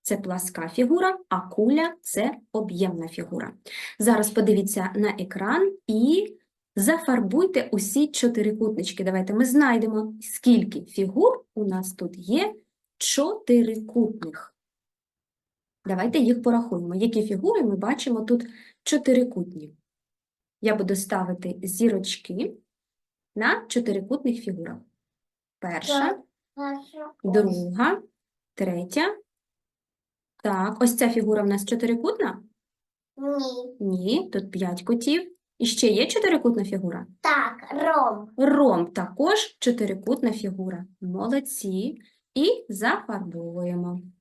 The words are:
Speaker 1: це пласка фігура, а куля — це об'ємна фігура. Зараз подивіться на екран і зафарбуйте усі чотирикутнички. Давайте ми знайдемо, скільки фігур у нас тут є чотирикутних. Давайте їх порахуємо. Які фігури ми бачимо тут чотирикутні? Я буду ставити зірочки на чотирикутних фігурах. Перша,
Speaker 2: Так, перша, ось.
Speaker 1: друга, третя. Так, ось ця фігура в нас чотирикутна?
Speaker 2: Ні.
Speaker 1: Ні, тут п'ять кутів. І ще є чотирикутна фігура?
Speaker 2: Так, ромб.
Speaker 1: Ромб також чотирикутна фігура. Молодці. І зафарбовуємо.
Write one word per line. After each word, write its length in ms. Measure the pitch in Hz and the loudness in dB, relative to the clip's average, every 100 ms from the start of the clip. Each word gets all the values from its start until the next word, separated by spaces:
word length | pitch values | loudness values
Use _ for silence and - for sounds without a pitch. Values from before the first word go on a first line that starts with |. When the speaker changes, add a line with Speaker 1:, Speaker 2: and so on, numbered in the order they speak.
Speaker 1:
це 160 | - 202 | -4 -4
пласка 520 | 185 180 - - 165 | -4 -6 -6 -8 -6
фігура, 500 | - 247 349 370 381 - | 0 2 4 2 -2 -4
а 120 | 185 | -4
куля — 540 | - - 220 294 339 - | -2 0 4 4 0 -4
це 360 | - - 233 - _ | -6 -2 -2 -4 _
об'ємна 560 | 214 190 175 190 170 165 | -6 -6 -2 -2 -2 -8
фігура. 460 | - 170 170 - - - - - - | -10 -10 -8 -10 -14 -18 -14 -14 0
Зараз 300 | 214 214 208 | 4 4 4
подивіться 640 | 226 202 196 196 202 185 | 2 4 4 2 -2 -2
на 140 | 196 208 | 0 0
екран 680 | - 185 190 196 311 392 - - | -2 -8 -6 -2 2 2 0 -2
і 460 | 220 254 359 427 - _ _ _ | 2 4 4 0 -10 _ _ _
зафарбуйте 960 | - 202 320 - 247 196 254 370 262 - | 0 2 2 2 0 2 2 2 2 0
усі 360 | 208 190 277 294 | -2 0 0 0
чотирикутнички. 960 | - 240 220 208 214 220 214 185 - | 2 0 2 0 0 -2 -2 -6 -4
Давайте 300 | 190 190 190 | -2 0 0
ми 120 | 208 | 2
знайдемо, 680 | 247 277 277 233 220 214 220 - | 4 6 6 4 2 -2 -4 -10
скільки 600 | - - 247 220 180 190 | -12 0 6 6 4 -6
фігур 640 | - - 190 240 453 508 _ | -8 -4 -2 4 4 4 _
у 100 | 220 | -4
нас 280 | 202 185 190 | -2 -2 -6
тут 240 | - 175 185 | -8 -10 -10
є 380 | 180 269 427 - _ _ _ _ | -2 0 0 -6 _ _ _ _
чотирикутних. 1600 | - - 311 427 - 240 220 220 220 240 214 - 165 - - _ _ _ _ _ _ _ _ _ _ _ _ _ | -2 0 0 -2 4 4 4 -2 -2 0 0 -2 -10 -12 -20 _ _ _ _ _ _ _ _ _ _ _ _ _
Давайте 340 | 190 185 226 311 | -6 -2 0 2
їх 220 | 233 240 | 4 4
порахуємо. 540 | 247 233 - 175 175 | 2 2 0 -4 -4
Які 320 | 185 226 220 214 | 0 0 0 0
фігури 360 | 190 339 453 | 0 0 2
ми 120 | 233 | 2
бачимо 460 | 190 202 285 277 226 | 0 -2 -2 -2 -2
тут 240 | 220 240 - - - _ | 2 0 0 -14 -20 _
чотирикутні? 920 | - 302 - 254 247 185 175 165 151 _ _ _ _ _ _ _ _ _ | -2 0 4 4 4 -2 -8 -10 -16 _ _ _ _ _ _ _ _ _
Я 140 | 214 | 0
буду 200 | 214 190 | 0 0
ставити 640 | 190 - 190 180 180 180 180 | -2 -2 -2 -2 -6 -8 -8
зірочки 920 | 190 - 233 196 190 - - 180 370 - _ _ _ _ _ _ _ | -8 2 2 2 -4 -8 -8 -6 -6 -8 _ _ _ _ _ _ _
на 300 | 208 233 440 - | -2 0 0 -2
чотирикутних 760 | 240 233 196 190 285 262 233 | -2 -2 -4 -2 -2 -2 -4
фігурах. 340 | - 170 165 - _ _ _ _ _ _ _ _ | -6 -8 -10 -14 _ _ _ _ _ _ _ _
Перша, 500 | 180 160 - 277 311 | -8 -6 -2 0 0
Speaker 2:
Так, 100 | 403 - _ _ | -2 -10 _ _
перша, 560 | - 285 277 - 311 302 _ | -10 -10 -10 -14 -16 -16 _
ось. 100 | 196 | 2
Speaker 1:
друга, 680 | 202 196 175 175 180 277 415 - _ _ _ _ | 2 2 0 -4 0 0 0 -6 _ _ _ _
третя. 600 | - 185 175 180 294 359 427 _ _ _ _ _ _ _ _ _ _ _ _ | -6 -4 -4 -4 -2 -2 -4 _ _ _ _ _ _ _ _ _ _ _ _
Так, 340 | 208 190 196 - | -4 0 -2 2
ось 140 | 240 | 0
ця 140 | 240 233 | 2 2
фігура 340 | 233 208 214 | 2 2 2
в 40 | 202 | 2
нас 180 | 202 | 0
чотирикутна? 800 | 202 233 240 233 311 494 262 - - _ _ _ _ _ _ - | -2 -2 0 0 -2 -2 -4 -6 -18 _ _ _ _ _ _ -8
Speaker 2:
Ні. 580 | 277 285 262 247 254 - | -4 -2 -4 -6 -12 -6
Speaker 1:
Ні, 500 | 196 185 185 302 381 | -4 -2 0 -2 -2
тут 220 | 196 190 | -6 -6
п'ять 320 | 185 180 180 | -6 -6 -4
кутів. 520 | - 233 285 330 370 - _ _ | -2 0 2 0 -2 -18 _ _
І 80 | |
ще 220 | 233 - 226 | -2 2 4
є 200 | 202 277 | 4 2
чотирикутна 560 | 440 403 330 247 226 | 2 2 4 2 2
фігура? 440 | 190 196 180 175 - _ | -2 -4 -4 -8 -12 _
Speaker 2:
Так, 340 | 311 285 - - - | 0 2 0 -6 -10
ромб. 580 | 285 320 302 247 208 - - | -2 2 4 2 -2 -10 2
Speaker 1:
Ромб 560 | 277 285 277 175 170 | 4 6 6 4 0
також 640 | - 175 - 311 427 440 _ | -4 -8 0 2 2 0 _
чотирикутна 720 | 247 240 202 190 220 269 233 | 0 0 -2 -4 -2 0 0
фігура. 540 | 214 202 190 185 175 - _ | -2 -6 -6 -8 -8 -14 _
Молодці. 1000 | 185 185 220 277 269 - 202 185 240 - _ _ _ | -8 -6 -2 -2 -2 -8 -4 -4 -4 -8 _ _ _
І 300 | 262 339 494 - | 0 0 0 -4
зафарбовуємо. 1300 | 196 226 381 - 196 175 170 170 175 175 175 175 180 180 _ | -4 -2 -2 -4 -8 -8 -8 -8 -6 -4 -4 -4 -6 -12 _